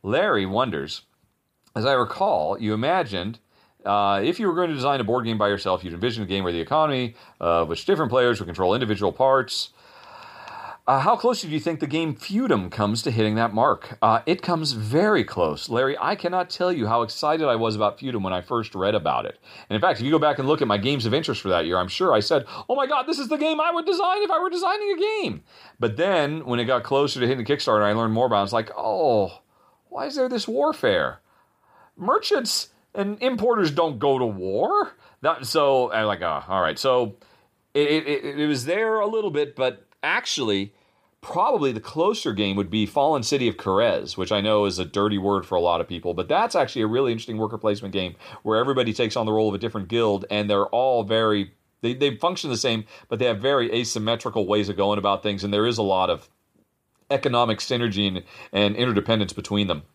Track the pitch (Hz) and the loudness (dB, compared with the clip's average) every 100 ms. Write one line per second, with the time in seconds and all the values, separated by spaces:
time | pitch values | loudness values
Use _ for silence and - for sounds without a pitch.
0 | 98 135 202 117 95 107 127 78 71 - | 0 0 2 2 0 0 0 -2 -8 -12
1 | _ _ _ _ _ _ _ - 123 131 | _ _ _ _ _ _ _ -2 2 2
2 | 113 - 190 92 78 98 107 107 135 185 | 0 0 0 0 -2 -2 -2 -2 0 0
3 | 131 98 95 120 _ _ _ _ 101 104 | -2 -6 -6 -10 _ _ _ _ 0 2
4 | 101 98 113 180 208 165 175 143 135 139 | 2 2 0 0 0 0 0 0 0 0
5 | 107 123 113 110 104 101 95 92 90 85 | 0 0 0 0 2 2 0 -2 -4 -4
6 | 120 113 95 98 90 85 82 151 156 131 | -2 -2 -4 -2 0 -2 0 0 2 0
7 | 123 - - _ 85 85 80 82 - 190 | -4 -8 -20 _ 0 2 0 -2 0 0
8 | 139 123 123 110 87 85 92 113 117 98 | 2 4 4 2 -2 2 2 2 0 0
9 | 98 - 131 135 127 - - _ - - | 0 2 4 4 2 -6 -8 _ -20 -20
10 | - - - - - - - - - 135 | -20 -20 -20 -20 -18 -16 -16 -6 0 2
11 | 151 240 240 - 165 151 170 160 147 160 | 4 2 2 0 -4 -4 -2 -4 -2 -2
12 | 160 123 - 202 262 123 92 - 104 110 | -2 -6 -4 -2 2 0 0 -2 0 0
13 | 151 113 107 110 117 104 135 - - - | -2 0 2 2 0 2 2 2 -6 0
14 | 110 113 - 180 - 170 156 117 107 143 | 2 2 0 -2 -2 -2 -2 -4 -2 0
15 | 208 196 104 95 80 73 - 117 135 147 | 2 2 0 0 -2 -2 -4 -2 0 -2
16 | 107 202 175 185 180 - 180 165 107 117 | -4 -2 -2 -2 -4 -2 0 0 0 0
17 | 117 - 151 160 147 113 113 107 104 - | 0 -2 -2 0 2 2 0 2 0 -2
18 | 135 117 95 90 87 117 107 95 95 107 | -6 -4 -2 -4 -2 -4 -2 -2 0 2
19 | 78 62 52 - - - - 107 180 110 | 0 -2 -4 -12 -20 -20 -6 0 2 2
20 | 131 156 151 135 135 151 127 101 117 143 | 2 4 4 0 0 0 2 0 0 0
21 | 110 135 156 110 98 85 80 90 90 - | 0 0 -2 -4 0 0 2 -2 -2 0
22 | 185 110 104 151 - - - 262 269 294 | 2 2 4 0 0 -14 -4 -2 0 0
23 | 262 294 254 302 311 311 330 339 330 359 | 0 -4 -2 -2 0 0 0 0 -2 0
24 | 349 403 403 320 359 349 359 415 415 349 | 0 0 0 0 0 -2 -2 -2 -2 -2
25 | 415 440 302 113 _ - - _ 113 107 | -2 -2 -4 -8 _ -20 -20 _ -4 0
26 | 185 180 143 160 135 120 117 123 104 135 | 2 2 0 -4 -4 -2 0 0 2 2
27 | 139 135 120 131 113 143 - 107 104 107 | 2 2 0 0 0 0 2 4 4 2
28 | 113 110 127 104 98 117 107 - 110 185 | 2 2 4 2 2 0 -2 -6 -2 2
29 | 151 110 95 - _ _ _ _ _ 359 | 4 4 0 -6 _ _ _ _ _ -8
30 | 285 285 254 240 - 240 294 302 117 92 | -6 -2 -2 -2 -2 0 0 2 2 2
31 | 67 - _ _ _ _ _ _ _ - | 0 -6 _ _ _ _ _ _ _ -6
32 | 185 427 - 403 240 - - _ _ - | 0 0 2 0 0 -4 -6 _ _ -6
33 | 196 208 254 240 226 226 170 143 165 120 | -6 -2 -2 0 0 2 2 2 0 0
34 | 143 135 120 95 92 101 202 415 - - | 0 2 0 -2 -4 0 2 2 0 -8
35 | - _ 147 147 127 160 143 131 123 110 | -20 _ -2 -2 0 2 4 4 2 0
36 | 107 95 87 73 - 95 80 76 135 127 | 0 0 -2 -4 -2 0 0 2 2 2
37 | 113 - - _ _ _ _ 143 147 156 | 0 -6 -20 _ _ _ _ 0 2 2
38 | 143 147 143 143 151 139 127 190 220 220 | 0 -4 -4 -2 0 0 0 0 0 0
39 | 208 220 208 151 143 - 127 - _ _ | 0 0 -2 -2 -2 0 -2 -2 _ _
40 | 147 202 - - 113 101 101 _ _ _ | -2 -2 -2 -2 0 0 -2 _ _ _
41 | _ _ - 170 226 240 139 113 - 156 | _ _ -6 0 2 2 0 -2 -8 0
42 | 185 220 156 104 101 98 90 110 101 147 | 0 0 -4 0 0 0 -2 -2 0 2
43 | 143 147 113 143 120 - 101 95 117 76 | 2 0 0 0 0 -2 0 2 2 0
44 | 58 - 90 104 107 104 101 90 87 101 | -4 -8 -2 0 2 2 2 -2 -4 0
45 | 104 101 98 98 87 90 87 85 85 87 | 0 0 0 0 0 0 2 0 -2 -6
46 | 87 87 90 165 220 180 131 127 110 120 | -6 -4 0 0 0 0 -2 0 0 2
47 | 135 113 117 110 107 113 107 101 98 95 | 0 -2 -6 -4 -4 -2 -2 -2 -4 -4
48 | 90 87 - - 107 110 127 135 113 104 | -6 -10 -20 -10 -2 0 2 0 0 0
49 | 117 123 110 107 107 98 113 110 90 117 | -2 0 0 2 2 0 -6 -6 -4 0
50 | 113 98 - 104 104 101 101 120 131 120 | 2 0 -2 -4 0 0 2 2 2 0
51 | 104 113 110 107 95 _ _ _ 120 127 | 2 2 2 0 -2 _ _ _ -4 0
52 | 143 110 170 180 156 113 127 113 107 - | -2 0 -2 -2 -4 -2 0 -2 -4 -20
53 | - 110 120 104 127 139 117 110 107 120 | -8 -2 0 0 2 2 2 -2 -2 -4
54 | 107 117 127 113 95 107 101 95 101 104 | -2 -2 -2 -2 2 2 2 0 2 2
55 | 101 98 104 101 101 104 113 113 101 95 | 0 0 -2 -4 -2 0 0 0 0 2
56 | 92 80 - _ _ _ _ _ _ _ | 2 -2 -6 _ _ _ _ _ _ _
57 | _ 139 139 120 120 - - 123 120 98 | _ -2 2 2 2 0 -2 -2 0 0
58 | 98 92 - - - 98 104 107 123 101 | -2 -2 -10 -20 -4 2 2 2 0 0
59 | - 113 95 - - 101 98 76 - | 2 0 0 -6 -4 -2 0 -4 -8